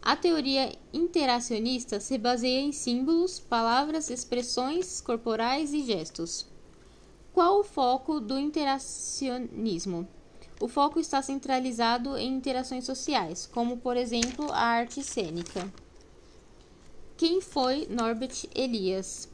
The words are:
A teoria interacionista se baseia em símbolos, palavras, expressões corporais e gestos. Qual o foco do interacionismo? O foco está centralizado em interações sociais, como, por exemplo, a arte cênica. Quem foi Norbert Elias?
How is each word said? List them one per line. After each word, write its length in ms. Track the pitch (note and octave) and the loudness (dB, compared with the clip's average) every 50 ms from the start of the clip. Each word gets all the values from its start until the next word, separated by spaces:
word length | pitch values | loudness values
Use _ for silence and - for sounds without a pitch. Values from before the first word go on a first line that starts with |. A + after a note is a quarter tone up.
A 160 | - G#3+ C4+ D4+ | 2 2 0 2
teoria 600 | - F4 E4+ D#4 B3+ C4+ C4+ C4+ C4+ B3 - - - - | 4 2 2 4 2 2 2 2 2 0 -2 -10 -16 -8
interacionista 1080 | - - E4+ F4 F4 F4 D4 B3+ A#3+ A#3+ A#3+ - A#3+ G#3+ A3 A#3+ B3+ B3 A#3+ - - G3+ | -2 0 0 2 2 2 4 4 4 2 2 0 -2 0 0 0 0 -2 -2 -4 -4 -4
se 160 | A3 - C4+ B3+ | -2 -2 -2 0
baseia 420 | G#3 A#3+ B3 A#3+ A#3 B3+ B3+ C4 | 2 2 2 2 2 2 2 2
em 140 | C#4 C#4+ C#4 | 2 0 -2
símbolos, 680 | - - - A#3+ B3 C4 C4+ E4 E4 F4 F#4 - - | -2 -2 0 0 0 2 4 4 4 4 2 0 -6
palavras, 680 | - - - A#3 A3+ A3+ A#3 B3+ C#4+ D4+ D#4 D#4+ D4+ - | -4 0 0 2 4 4 4 4 2 2 0 -2 -2 -4
expressões 920 | A#3+ A#3+ - - - A#3+ B3 A#3+ - - B3+ C4 D4+ F4 F#4 - - - | -6 -6 -4 -2 -2 -2 -2 -2 -2 0 0 0 0 0 -2 -2 -4 -10
corporais 760 | - - A#3+ A3+ A#3 A#3 A3 A3 A3+ A#3+ C4 C#4+ D#4+ C#4+ D4 | -4 -2 -2 -2 0 0 0 2 2 2 2 2 0 0 0
e 80 | D4+ | 0
gestos. 640 | C#4+ A#3+ A3 F3+ D#3 - - - E3 E3 - - - - - - - - - - - - - - - - - - - - - - | 0 0 0 0 -2 -6 -6 -6 -6 -6 -4 -8 -8 -10 -12 -20 -20 -20 -20 -20 -20 -20 -20 -20 -20 -20 -20 -20 -20 -2 4 4
Qual 220 | E4+ E4+ G4 G4+ | 6 8 8 6
o 40 | G4+ | 4
foco 560 | - - - C4+ B3 B3 C4 B3+ - D#4 D4+ | 2 2 2 4 4 4 2 0 -2 -2 -2
do 200 | A3+ G#3 C4+ C4+ | 0 -2 -2 0
interacionismo? 1700 | C#4+ D4 D4+ D#4+ D4+ C#4 C4+ C4+ C4 - - - - - - - C#4 C4 B3 B3+ B3 A3+ - - G#3+ A3+ F#3+ E3 - G3 F3+ E3+ F3+ G3 - - - - - - - - - - | 0 0 0 0 2 2 0 0 -2 -8 -10 -8 -6 -6 -4 -2 -2 -2 -2 -2 -6 -6 -6 -2 -2 0 0 0 -2 -2 -4 -4 -4 -6 -10 -20 -20 -20 -20 -20 -20 -18 -6 -4
O 80 | C4 A#3+ | -4 -2
foco 320 | A#3+ D4 C#4+ D4 D4 E4 | 2 4 2 4 4 0
está 220 | D#4 - - C#4 | -2 0 0 -2
centralizado 960 | C4+ - C4+ C#4 - - C4+ B3+ B3+ C4 A#3+ A3 A#3 A3+ A#3 B3 A#3+ C#4 C#4 - | 0 0 -4 -4 0 0 0 0 2 0 0 0 2 2 2 2 0 -2 -4 -2
em 160 | A3 B3+ C4 | -2 -2 -2
interações 500 | C4 B3+ C#4 C4 B3+ B3+ B3+ C4 B3+ B3 | -2 -2 0 -2 -2 -2 -4 -6 -6 -4
sociais, 640 | - C4 C4 - - D4 A#3+ F#3+ D#3+ E3 - - | -6 -6 -4 -2 0 0 0 0 0 -4 -8 -10
como, 320 | - - A#3+ A#3+ A#3+ B3 A#3+ | -6 -2 0 0 0 0 -2
por 180 | - B3+ B3 | -2 0 0
exemplo, 560 | B3 B3 A#3 A3+ A#3 A#3 B3 B3+ - D4+ D4 | 0 0 0 2 2 2 0 0 -4 -4 -2
a 100 | - - | 2 2
arte 420 | A#3 A#3 A#3 A#3 A#3+ A#3+ - - C4+ | 4 4 4 2 0 -2 -6 -8 -8
cênica. 680 | - - - G3+ D#3+ D#3+ E3+ E3+ - - G3 F3+ G3 - - - - - - - - - - - - - - - - - - - - - - - - - - - - - | -6 -4 -4 -4 -4 -4 -6 -8 -6 -6 -6 -6 -6 -10 -14 -20 -20 -20 -20 -20 -20 -20 -20 -20 -20 -20 -20 -20 -20 -20 -20 -20 -20 -20 -20 -20 -18 -16 -16 -14 -16 -4
Quem 240 | - E4 E4 E4+ F#4+ | 0 2 2 2 2
foi 460 | F#4 - - D4 C4 B3+ C4 C#4+ D#4 - | 0 0 0 2 2 2 2 0 -2 -4
Norbert 560 | G3+ A#3 A3+ A3+ A#3 A3 B3+ B3+ - - - - - | -2 -2 0 0 0 -2 -4 -6 -6 -8 -10 -6 -2
Elias? 720 | - C4 C4 A#3 A3 F#3+ F#3+ F#3 F#3+ F#3+ - - - - - | -2 -2 0 0 0 0 0 0 -2 -4 -6 -10 -12 -12 -16